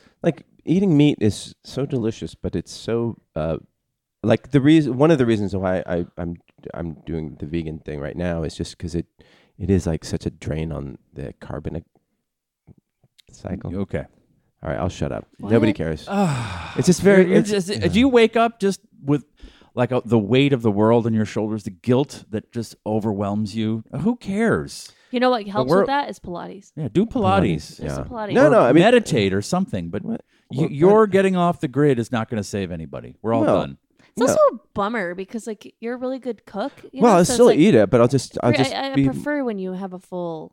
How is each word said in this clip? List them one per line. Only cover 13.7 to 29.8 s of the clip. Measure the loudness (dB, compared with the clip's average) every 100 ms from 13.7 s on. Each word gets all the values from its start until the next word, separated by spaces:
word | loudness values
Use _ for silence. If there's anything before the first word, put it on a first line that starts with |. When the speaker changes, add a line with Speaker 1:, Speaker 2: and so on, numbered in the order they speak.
| -8
Speaker 2:
Okay. | -6 -8 -10 _ _ _ _ _
Speaker 1:
All | -8
right, | -4
I'll | -6
shut | -4 -6
up. | -6 -12 -12
Speaker 3:
What? | 0
Speaker 1:
Nobody | 2 2
cares. | 0 -4 -6 -6
Speaker 2:
Ah, | -2 -2 -2 -8 -12 -10 -2
Speaker 1:
It's | 2
just | 4
very, | 6 6
Speaker 2:
you're, | 6
you're | 4
Speaker 1:
it's | 2
Speaker 2:
just, | -2 -2 -2 0
do | 2
you | 4
wake | 4 4 2
up | -2 0
just | -4 -4 _ _
with, | -2 -2 -4 _ -20 _ _
like, | -4 -2
a, | -2
the | 2 0
weight | 4 2 4
of | 2
the | 0
world | 2 4 4 2
on |
your | -2 -2
shoulders, | -4 -4 -4
the | -2
guilt | -2 2 0 0 -8 -10
that | -10 -10
just | -10 -10 -10 -4
overwhelms | -4 -2 -4 -2 -2 -4 -4
you? | -4 -4 -8 -4
Who | -4 -4
cares? | -4 -2 0 0 -4 -12 -20 _ _
Speaker 3:
You | -2
know | 0
what | 0 -4
helps | -4 2
Speaker 2:
wor- | 2
Speaker 3:
with | 2
that | 0 -4
is | -10
Pilates. | -12 -12 -12 -16 _ -10
Speaker 2:
Yeah, | -4
do | -2 -2
Pilates. |
Speaker 1:
Pilates, | 0 0 2 2 -2 -8 -12
Speaker 3:
Do | -8
some | -8
Speaker 1:
yeah. |
Speaker 3:
Pilates. | -8 -10 -2
Speaker 1:
No, | 4 6
Speaker 2:
Or |
Speaker 1:
no, | 6
I | 6
mean | 6
Speaker 2:
meditate | 6 6 4 0 2
or | 0
something. | -2 -2 -2 -6